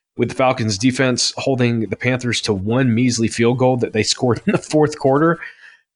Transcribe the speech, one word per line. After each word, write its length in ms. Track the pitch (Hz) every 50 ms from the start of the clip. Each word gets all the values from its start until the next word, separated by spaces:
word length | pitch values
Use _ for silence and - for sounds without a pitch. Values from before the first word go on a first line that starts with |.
| _ _ _
with 100 | - 127
the 80 | 120 -
Falcons 420 | - 135 127 131 - 113 110 104
defense 560 | 98 131 131 127 139 135 127 123 113 - - -
holding 500 | - - 139 135 120 123 120 120 113 110 -
the 60 | -
Panthers 460 | - - 123 127 123 - 120 107 -
to 120 | - - 104
one 400 | 95 92 107 117 131 135 123 110
measly 360 | 113 127 127 107 110 117 110
field 280 | - - 117 117 127 123
goal 180 | 127 127 131
that 160 | 127 120 - -
they 100 | 110 107
scored 380 | - - - 131 123 117 - -
<laughs> 20 |
in 60 | 202
the 60 | 220
fourth 420 | 170 - - - 156 151 143 - -
quarter. 400 | - 135 135 143 156 170 165 - - - - _ - - - _ _ _ _